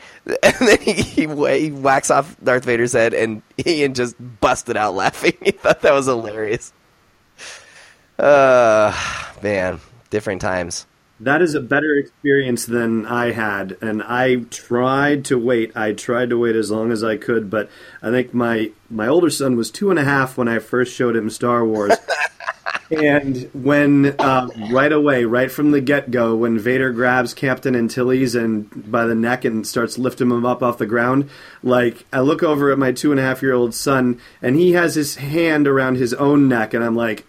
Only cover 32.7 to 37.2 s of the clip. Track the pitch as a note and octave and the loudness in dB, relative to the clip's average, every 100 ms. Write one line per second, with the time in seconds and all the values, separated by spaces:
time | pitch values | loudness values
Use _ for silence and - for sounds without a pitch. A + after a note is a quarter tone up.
32.7 | C3+ C3+ B2+ D3+ C#3 C3 B2+ C3+ B2+ A#2+ | 2 0 0 0 2 0 -2 0 2 0
33.7 | A#2 - C3+ B2 A#2+ - - B2 C#3 F3+ | -2 0 2 0 -2 -8 -6 0 2 4
34.7 | F3 E3+ C#3+ C#3+ - C#3+ D#3 E3 D3+ C#3+ | 4 2 0 -4 -6 -4 0 2 2 2
35.7 | C3+ C3 B2+ B2 A#2+ C#3 C#3+ C#3 B2 G#2+ | 2 2 0 -2 0 2 4 4 2 0
36.7 | B2 A#2 A2+ A#2 G#2+ | -2 -2 0 -2 -4